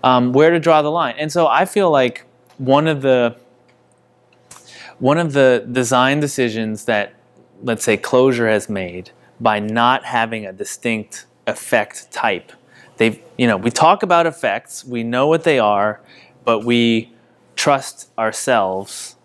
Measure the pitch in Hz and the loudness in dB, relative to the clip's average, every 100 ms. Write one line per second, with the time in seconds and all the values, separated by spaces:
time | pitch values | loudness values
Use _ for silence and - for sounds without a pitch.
0 | 131 123 123 131 156 170 160 156 147 165 | 2 2 2 4 4 4 2 2 2 -2
1 | 147 117 151 165 160 127 185 214 190 143 | -4 -4 -4 0 2 2 0 0 2 2
2 | 127 - - _ _ _ 131 139 160 147 | 2 -2 -20 _ _ _ 0 2 2 0
3 | 135 127 120 117 _ _ _ _ _ _ | 2 2 0 -4 _ _ _ _ _ _
4 | _ _ _ _ _ - - - - - | _ _ _ _ _ -20 -20 -20 -20 -4
5 | 127 156 170 139 131 123 - 123 120 123 | 0 0 0 2 4 4 0 -4 0 2
6 | 131 143 147 - 120 110 110 107 - 107 | 2 0 -2 -2 -2 -2 -6 -6 -2 -2
7 | 101 _ _ _ _ _ 127 110 - 104 | -4 _ _ _ _ _ -6 -4 0 -2
8 | - 127 135 120 113 107 - 101 90 90 | 2 2 4 2 0 0 -2 -8 -8 -12
9 | 90 _ _ _ 123 127 104 113 120 127 | -16 _ _ _ -2 0 -2 0 2 2
10 | - 123 113 113 101 95 101 - 120 113 | -2 -4 -2 -6 -12 -12 -12 -8 -4 -4
11 | 107 - - _ - 101 - 117 104 - | -8 -18 -20 _ -8 -8 -2 -2 -2 -10
12 | - - 117 92 - - _ - - _ | -16 -4 -4 -4 -8 -20 _ -20 -20 _
13 | 113 107 - - 123 101 113 - 160 196 | 0 0 -16 -2 0 0 -2 2 4 4
14 | 190 170 165 151 120 104 - - 131 120 | 2 2 0 -2 -4 -4 -8 -18 -10 -8
15 | 117 123 143 165 165 139 107 104 104 104 | -4 0 0 2 2 2 2 2 0 -4
16 | _ - - _ - 113 117 120 117 113 | _ -20 -20 _ -2 -2 0 2 2 0
17 | 113 _ _ _ _ - - 139 - - | -4 _ _ _ _ -4 0 0 -2 -18
18 | - - 110 - - 120 95 95 98 - | -16 -4 -4 -4 0 0 0 -4 -8 -14
19 | - - | -16 -20